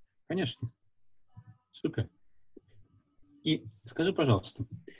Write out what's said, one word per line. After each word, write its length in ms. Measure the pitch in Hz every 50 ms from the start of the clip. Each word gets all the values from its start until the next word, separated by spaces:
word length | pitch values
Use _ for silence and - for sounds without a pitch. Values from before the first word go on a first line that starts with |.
| - _ _ _ _ -
Конечно. 420 | 165 190 165 120 - - - - - _ _ _ _ _ - - - - - - _ - - - - _ _ _
Супер. 380 | - - - 160 - - - - _ _ - - - - - - - - - _ - - - _ _ _ _ _ _ - - - - - -
И 220 | 156 151 - - - - _ -
скажи, 300 | - - - 165 190 185
пожалуйста, 520 | - 156 131 107 95 - - - - 113 - - - - - -